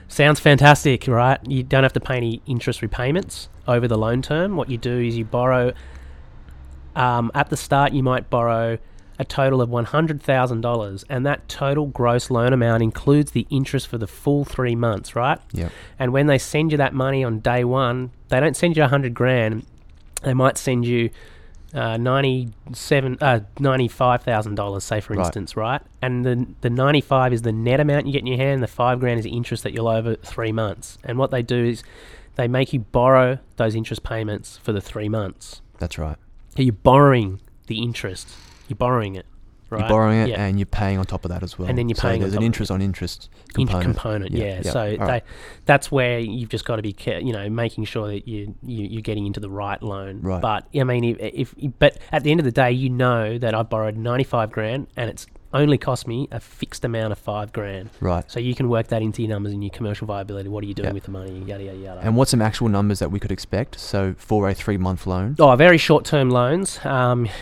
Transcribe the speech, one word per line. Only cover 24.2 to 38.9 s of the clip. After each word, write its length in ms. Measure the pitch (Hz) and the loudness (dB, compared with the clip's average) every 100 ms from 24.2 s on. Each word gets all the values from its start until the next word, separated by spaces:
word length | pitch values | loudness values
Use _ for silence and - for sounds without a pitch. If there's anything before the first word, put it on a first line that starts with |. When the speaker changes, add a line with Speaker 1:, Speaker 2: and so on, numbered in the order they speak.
Speaker 1:
thousand 320 | - 110 110 104 | 0 -2 -2 -4
dollars, 280 | 101 98 | -4 -6
say, 160 | - 107 | -4 -4
for 140 | - | -2
Speaker 2:
Right. 120 | 101 90 | -2 -2
Speaker 1:
instance, 300 | 107 92 - | -2 -8 -4
right? 240 | 110 139 - - | -4 -4 -6 -8
And 240 | 127 123 123 | -4 -2 0
the, 200 | 123 127 - | 0 -2 -4
the 80 | 123 | -2
ninety-five 640 | 120 135 147 - 135 127 | 2 4 4 4 2 2
is 80 | 117 | 2
the 80 | 117 | 0
net 280 | 110 117 135 | -2 0 2
amount 260 | 151 143 143 | 4 2 0
you 60 | |
get 80 | 131 | -4
in 60 | 120 | -2
your 100 | 127 | -2
hand, 180 | 135 135 | 0 0
and 80 | |
the 40 | 117 | -2
five 320 | - 123 123 | 0 0 2
grand 200 | 127 117 | 0 0
is 40 | 107 | -2
the 60 | |
interest 320 | 120 120 117 | -6 -4 -4
that 100 | - | -4
you'll 140 | 113 113 | -2 0
owe 100 | 113 | 0
over 180 | 113 107 | -2 -4
three 360 | - - 113 | -6 -6 -4
months. 460 | 110 107 - - - | -2 -2 -6 -14 -16
And 140 | - 120 | -8 -2
what 140 | 135 | -2
they 100 | 127 | -2
do 200 | 117 123 120 | -2 0 0
is 180 | 117 - - - - - - | -2 -10 -20 -20 -20 -16 -4
they 120 | 120 | -2
make 260 | 127 135 | 0 0
you 60 | 135 | 0
borrow 600 | 107 123 123 131 127 131 - - | -2 2 6 6 6 0 -8 -2
those 180 | 117 110 | 0 0
interest 280 | 110 107 | -6 -8
payments 540 | - 113 107 104 - - | -8 -6 -4 -6 -10 -12
for 140 | - | -4
the 100 | 101 | -4
three 280 | - 110 107 | -4 -6 -4
months. 520 | 110 95 - - - - - | -2 -4 -8 -18 -20 -20 -8
Speaker 2:
That's 180 | 85 - | -8 -6
right. 180 | 78 76 - - - - | -6 -8 -14 -20 -12 0
Speaker 1:
So 60 | |
you're 100 | 131 | 0
borrowing 680 | 104 131 131 143 123 98 95 - - - | 4 6 8 8 6 2 -6 -14 -20 -10
the 140 | 110 | -6
interest. 480 | 117 113 101 92 - - - - - | -6 -6 -8 -10 -16 -20 -20 -20 -12
You're 80 | 104 | -2
borrowing 380 | 123 | 0